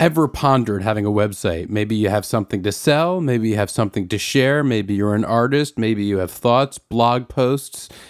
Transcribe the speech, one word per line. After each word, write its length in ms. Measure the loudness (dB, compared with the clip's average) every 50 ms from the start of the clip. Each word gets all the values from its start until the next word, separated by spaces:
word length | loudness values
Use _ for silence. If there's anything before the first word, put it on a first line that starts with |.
ever 260 | 0 2 4 2 0
pondered 560 | 0 0 0 2 4 4 4 2 0 -2 -2 0
having 220 | -2 0 0 0
a 40 | 0
website, 580 | 2 2 2 0 -2 -2 -2 -2 -2 -2 -4 -4
maybe 260 | -2 -2 -2 0 0
you 140 | 0 0 2
have 160 | 0 0 -2
something 380 | -2 -2 -2 -2 -2 -4 -2 -2
to 100 | -2 -4
sell, 480 | 0 0 2 2 2 2 0 -2 -2
maybe 280 | -2 0 0 0 0 0
you 60 | 0
have 140 | 0 -2 -2
something 380 | 0 -2 -2 -2 -2 -4 -4 -4
to 100 | -4 -4
share, 460 | -4 0 0 2 2 4 2 2 0
maybe 300 | 0 0 0 0 -2 0
you're 200 | 0 2 2 2
an 100 | 0 0
artist, 540 | 2 2 2 2 2 2 0 0 -2 -2 -2
maybe 240 | 0 0 0 0 0
you 160 | -2 0 -2
have 120 | -2 -4
thoughts, 480 | -6 -2 0 2 4 4 2 0 -4 -14
blog 500 | -14 _ 0 2 2 2 2 0 -4 -6
posts. 600 | -2 -2 0 0 0 -2 -6 -10 -16 -16 -18 -18 -20 -20 -20 -20